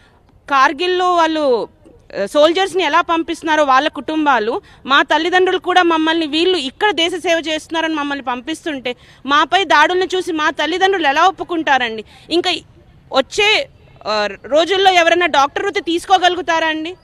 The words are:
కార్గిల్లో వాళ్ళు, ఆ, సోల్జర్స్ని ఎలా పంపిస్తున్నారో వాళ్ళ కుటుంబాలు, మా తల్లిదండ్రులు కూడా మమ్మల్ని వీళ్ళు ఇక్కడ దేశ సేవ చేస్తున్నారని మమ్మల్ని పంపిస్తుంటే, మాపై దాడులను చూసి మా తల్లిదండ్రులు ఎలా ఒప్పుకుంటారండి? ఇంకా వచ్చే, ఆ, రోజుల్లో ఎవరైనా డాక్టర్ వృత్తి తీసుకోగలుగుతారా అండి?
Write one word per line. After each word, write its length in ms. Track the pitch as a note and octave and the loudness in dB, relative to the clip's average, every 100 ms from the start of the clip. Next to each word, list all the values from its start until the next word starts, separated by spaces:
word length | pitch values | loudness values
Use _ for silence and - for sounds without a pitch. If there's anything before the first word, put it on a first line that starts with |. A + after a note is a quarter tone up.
| _ _ _ _ - | _ _ _ _ -2
కార్గిల్లో 640 | C#4 C#4 C#4+ F4+ F4+ F4+ | 2 2 2 -2 0 0
వాళ్ళు, 540 | F4 D#4+ D#4 C#4+ A#3 E3+ _ - - - - | 2 0 0 0 0 -2 _ -20 -20 -12 -8
ఆ, 40 | G3+ | -2
సోల్జర్స్ని 560 | D4 D#4 E4+ G4 E4+ | 2 2 2 -2 -2
ఎలా 180 | D#4+ D#4+ | 0 0
పంపిస్తున్నారో 640 | F4 E4 D#4+ E4 E4 D#4 | 2 -2 -2 -6 -2 0
వాళ్ళ 240 | D4 C4 D4+ | 2 2 0
కుటుంబాలు, 720 | D4+ B3+ D#4 D4 B3 G#3+ D#4+ - - - | -4 -6 -2 2 2 0 -4 -8 -14 -2
మా 160 | C#4+ | 0
తల్లిదండ్రులు 560 | E4 D4+ E4 F4+ F#4 F#4 | 2 0 0 2 2 0
కూడా 240 | F4 F4+ | 0 2
మమ్మల్ని 440 | F4 D#4+ D#4+ E4 D#4 | 2 2 0 -2 -2
వీళ్ళు 300 | D4+ F#4 F4+ | 0 0 0
ఇక్కడ 340 | C4 - G#4 | -4 -2 -2
దేశ 220 | D#4 E4 | 0 -2
సేవ 300 | F4 E4 E4 D#4+ | -2 -2 -2 -2
చేస్తున్నారని 460 | D#4 - E4 D#4+ | -6 -6 -4 -4
మమ్మల్ని 300 | D#4 C#4+ C#4 | -4 -6 -6
పంపిస్తుంటే, 720 | B3+ B3 A#3+ D#4+ E4+ C#4 B3 - - - B3+ | -6 -8 -8 -10 -8 -8 -8 -10 -14 -14 -2
మాపై 380 | C#4+ E4 F#4 | 0 2 0
దాడులను 520 | G4 D#4 D#4 F4+ F#4+ F#4 | 2 4 4 2 -2 -2
చూసి 160 | F4+ | -4
మా 180 | D#4+ D4+ | -4 -2
తల్లిదండ్రులు 560 | D#4+ D4+ F4 F#4+ G4 D4 | -2 -4 0 0 2 0
ఎలా 160 | C#4+ | 2
ఒప్పుకుంటారండి? 840 | F4+ F4 E4+ E4 D4+ C4 A#3+ A3 G#3 - - | 2 0 -4 -4 0 0 0 -6 -14 -20 -6
ఇంకా 200 | E4 F4+ E4 - - - - _ | -4 -2 -4 -8 -20 -20 -20 _
వచ్చే, 560 | C4 C4+ - G#4 G4+ - _ - - - | -2 -2 0 2 2 -2 _ -20 -12 -6
ఆ, 220 | G#3+ G#3 G3 | -2 -2 -6
రోజుల్లో 480 | G#3 C#4+ E4 F#4+ G4 | -2 0 2 2 4
ఎవరైనా 340 | F4+ E4 E4+ F4 | 4 4 2 2
డాక్టర్ 380 | C#4+ C#4 - | 2 2 0
వృత్తి 160 | D4+ D4+ | -6 -4
తీసుకోగలుగుతారా 840 | E4+ E4+ - F#4 F4+ F4+ F4+ E4 D#4+ | -4 -4 0 2 2 0 -2 -2 -2
అండి? 280 | D#4 D#4+ F#4 | -4 -8 -12